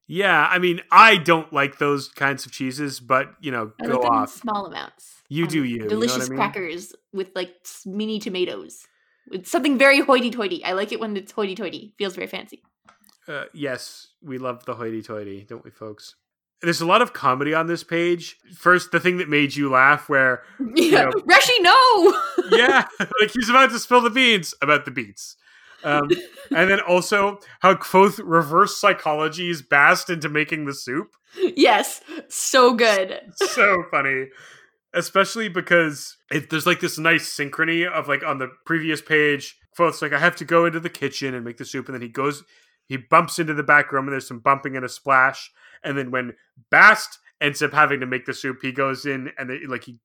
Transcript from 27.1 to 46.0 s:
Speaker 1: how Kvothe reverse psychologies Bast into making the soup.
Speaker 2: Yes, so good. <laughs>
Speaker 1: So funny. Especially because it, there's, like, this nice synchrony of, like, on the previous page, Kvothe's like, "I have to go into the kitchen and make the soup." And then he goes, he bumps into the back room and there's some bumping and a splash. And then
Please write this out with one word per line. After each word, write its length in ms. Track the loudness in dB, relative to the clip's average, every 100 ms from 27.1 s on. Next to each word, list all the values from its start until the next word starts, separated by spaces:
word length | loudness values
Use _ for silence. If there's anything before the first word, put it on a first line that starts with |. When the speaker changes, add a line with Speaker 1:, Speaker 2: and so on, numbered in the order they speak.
| 0 0 -4 -18 0
Speaker 1:
how 140 | 2 2
Kvothe 460 | 2 4 4 2
reverse 560 | -2 0 2 2 0 2
psychologies 880 | 0 0 -2 -2 -4 -4 -6 -6 0
Bast 420 | 4 6 4 -2
into 200 | -6 -4
making 360 | -2 -2 -4 -6
the 80 |
soup. 420 | -8 -8 -8 -8 _ _ -4 -2 2
Speaker 2:
Yes, 460 | 4 4 0 -10 -16 -16 -12
so 440 | -8 -2 4 4
good. 460 | 4 2 2 -2 -8 -14
<laughs> 80 | -6
Speaker 1:
So 480 | -4 2 2 2 0
funny. 360 | -4 -2 -4 -6 -14 -20 -20 _ _ _
Especially 560 | -6 -2 0 0 -2 -6
because 640 | -6 0 2 2 -4 -14 -18 -8
it, 180 | -8 -4
there's, 160 | -4 -2
like, 120 | -2
this 180 | -2 -2
nice 360 | 0 0 -2 -8
synchrony 500 | -8 -4 -2 -2 -2
of, 200 | -4 -4
like, 160 | -4
on 140 | -4 -6
the 120 | -8 _ -6
previous 360 | -4 -2 -6
page, 560 | 0 2 2 0 -6 -20 _ -2
Kvothe's 240 | -2 0
like, 100 | -4
"I 60 | 0
have 160 | 0 -2
to 80 | 0
go 200 | 2 2
into 140 | -2
the 100 | -10
kitchen 440 | -8 -8 -6 -8
and 100 | -8
make 140 | -10 -14
the 80 | -12
soup." 220 | -12 -10
And 80 | -12
then 60 |
he 60 | -12
goes, 340 | -4 -4 -6 _ _ _ _ -12
he 100 | -10
bumps 420 | 2 2 2 -4
into 160 | -4 -4
the 80 |
back 280 | 2 2 2
room 140 | -2 -4
and 80 |
there's 140 | -8 -10
some 120 | -4
bumping 360 | 0 0 -2 -10
and 100 | -10
a 40 |
splash. 600 | -8 0 2 2 0 -18 _ _ -14
And 140 | -8
then 140 | -6